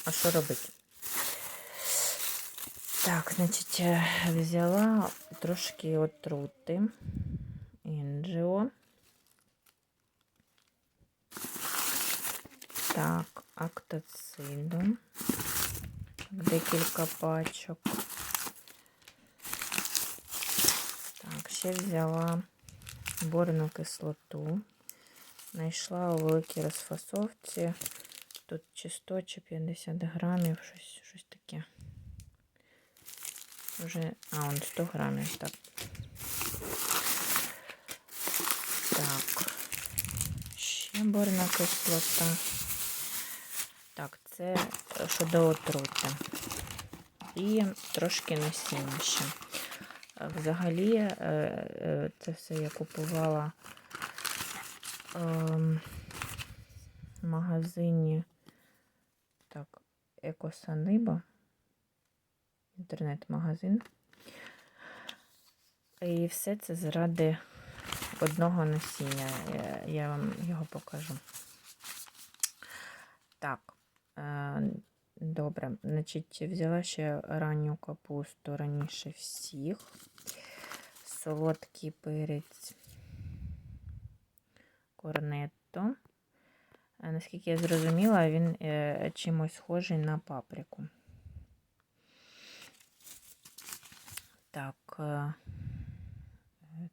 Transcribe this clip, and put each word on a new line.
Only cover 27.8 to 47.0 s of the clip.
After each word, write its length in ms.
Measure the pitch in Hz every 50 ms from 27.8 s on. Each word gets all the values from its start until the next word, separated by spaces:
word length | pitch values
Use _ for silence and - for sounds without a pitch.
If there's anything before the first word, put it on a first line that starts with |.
| - - - - - - - - - - - - -
Тут 140 | - 165 160 - _ _
чи 180 | - - 170
сто, 320 | - - - - 190 190 180
чи 180 | - - 180
п'ятдесят 600 | - - 160 160 160 165 170 - - 165 160 175 175
грамів, 560 | 165 160 165 170 175 180 180 175 165 160 - -
щось, 400 | - - - - - - - - -
щось 160 | - 185 - _
таке. 360 | - - _ - - 156 160 - _ - - - - - - - - - - - - _ _ _ _ _ _ _ _ _ _ _ _ - - - - - - - - - - - - - - - - -
Вже, 340 | 170 165 175 170 165 165 - - - -
а, 60 | - 156 147 143
он 80 | 143
сто 280 | 143 - - - - 170
грамів, 520 | 175 - 151 143 139 139 139 147 156 -
так. 140 | - - - - - - - - - - - - - - - - - - - - - - - - - - - - - - - - - - - - - - - - - - - - - - - - - - - - - - - - - - - - - - - - - - - - - - -
Так. 600 | - - 147 143 139 135 - - - - - - - - - - - - - - - - - - - - - - - - - - -
Ще 480 | - - - - - - - - 208 214
борна 440 | 214 202 208 202 202 190 185 180 175 -
кислота. 800 | - 175 175 - - - 185 170 165 165 - - - 170 165 165 175 - - - - - - - - - - - - - - - - - - - - - - - - - - - - - - -
Так, 240 | - 147 139 - - _ -
це 260 | - - 175 180 185 180 180 - - - - - - - -
щодо 420 | 165 - - 165 160 170 170 165 160
отрути. 600 | 160 - - - 147 143 135 - - - - 143 143 143 - - - - - - - - - - - - - - - -